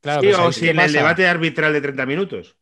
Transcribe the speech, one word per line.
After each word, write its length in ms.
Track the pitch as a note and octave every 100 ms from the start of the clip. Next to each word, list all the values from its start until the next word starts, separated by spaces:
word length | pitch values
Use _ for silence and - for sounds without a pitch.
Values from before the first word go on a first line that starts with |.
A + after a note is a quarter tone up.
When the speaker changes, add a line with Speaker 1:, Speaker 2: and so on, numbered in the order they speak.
Speaker 1:
claro, 200 | C#3+ D3
Speaker 2:
Sí, 60 | G3
Speaker 1:
pero 100 | F#3+
Speaker 2:
o 20 |
Speaker 1:
¿sabéis 160 | E3+ E3
qué 40 |
Speaker 2:
sin 100 | E3+
el 60 | D#3+
Speaker 1:
pasa? 160 | E3 D3
Speaker 2:
debate 280 | D3+ E3 F#3
arbitral 460 | F3 D#3+ C#3+ D3+
de 80 | D3
treinta 260 | C#3 C3 C3
minutos. 500 | D3+ F#3+ A2+ F2 _